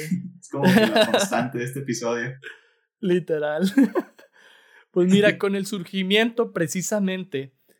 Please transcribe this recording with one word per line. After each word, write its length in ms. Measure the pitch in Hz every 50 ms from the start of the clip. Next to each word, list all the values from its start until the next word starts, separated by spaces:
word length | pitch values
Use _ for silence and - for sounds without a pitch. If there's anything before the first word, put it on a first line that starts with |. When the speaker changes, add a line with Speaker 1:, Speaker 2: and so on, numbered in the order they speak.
| 156 - 185 - -
Speaker 1:
<laughs> 180 | - - -
Es 80 | - -
como 160 | - - 185
que 220 | 185 185 220 214
la 200 | 220 214 226 214 -
constante 480 | - 202 202 190 - 120 127 127 - 120
de 60 | 120
este 160 | 123 - 139
episodio. 520 | - - 113 - 120 117 120 120 120 131 135 - - - - - _
Speaker 2:
<laughs> 340 | _ _ _ _ _ _ -
Literal. 680 | 220 185 175 180 156 - 160 151 147 151 151 156 190 190 -
<laughs> 1120 | 277 262 - - - - - _ _ - _ _ _ _ - _ _ _ _ _ - _ _
Pues 220 | - 185 180 185 190
mira, 240 | 202 208 208 -
Speaker 1:
<laughs> 20 | -
Speaker 2:
con 160 | 208 196 196
el 120 | 196 196
surgimiento 840 | 196 220 196 170 - - 190 185 185 202 214 233 240 233 - 226 190 -
precisamente 1000 | 185 165 151 - 185 160 - 220 208 196 190 185 185 180 - - 135 139 131 _ _ _ _ _ _